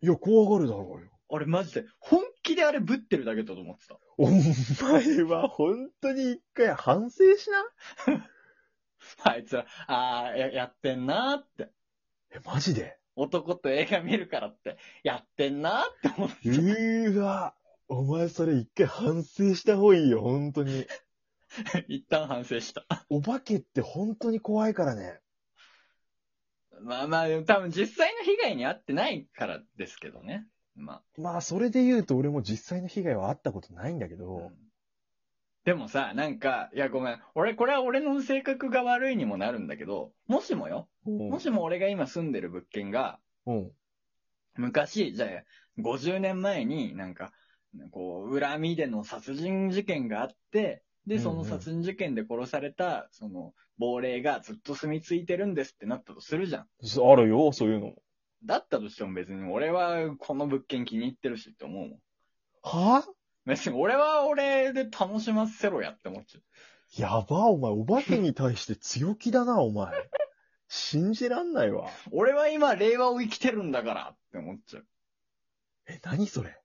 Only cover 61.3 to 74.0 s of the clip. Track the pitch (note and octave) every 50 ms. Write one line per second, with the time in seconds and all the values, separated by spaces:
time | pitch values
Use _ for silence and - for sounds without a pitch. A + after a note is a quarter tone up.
61.3 | A#2+ A2 - - - _ C#2 - F2 F#2+ F2+ - - - _ _ _ _ _ _
62.3 | _ _ _ _ _ _ _ - - E3 F3+ G3+ B3 C4+ - G4+ F#4+ _ _ _
63.3 | _ _ _ - C3+ - - F#3 C3 B2 D3+ G3 A#3+ C4+ D4 D4+ D#4 D4+ C#4+ C#4+
64.3 | D4 C#4 C#4 C#4 C4+ C4+ C4 C4+ C4 C4+ C4+ A#3+ - - G3 F#3 G#3 A3 A3 A3+
65.3 | A3 G#3+ A3 A3 A3 - - G#3 F#3+ C#3 G2 D2+ - _ _ G3 F#3+ - G#2+ _
66.3 | - - _ _ _ _ - - _ _ _ _ - - G#2+ F#2+ G2+ A2+ G#2+ -
67.3 | C#3+ E3+ G#3 A#3 G#3 D#3 C3 A#2 G#2 G#2+ A2 B2 G3+ C4 C#4+ - - A#3+ G3 E3
68.3 | B2+ - C3+ B2+ A#2+ A2 - - G#2+ - - - - B2 C3+ F3 G#3 G#3 - A#3
69.3 | G#3+ B3+ B3 A#3+ B3 G#3+ D3 A2+ G#2+ G2+ - - - C#5+ C5+ - - C#5 D5+ C#5
70.3 | _ _ _ _ _ _ _ _ - - - - - D3 E3+ G3 A3 A3 B3 B3
71.3 | B3 A#3+ F4 F4 E4 B3+ - G#2+ G2+ G#2 - - - - - - - D3+ G3+ B3+
72.3 | C#4 D4 D4 D4+ D#4 D4+ D4 C#4+ A#3 F3+ G3+ A3 A#3 B3 B3+ B3 B3 B3 B3 A3
73.3 | - - - C4 A#3+ G#3+ G3 E3 C3 B2 A2+ A2+ G#2 F2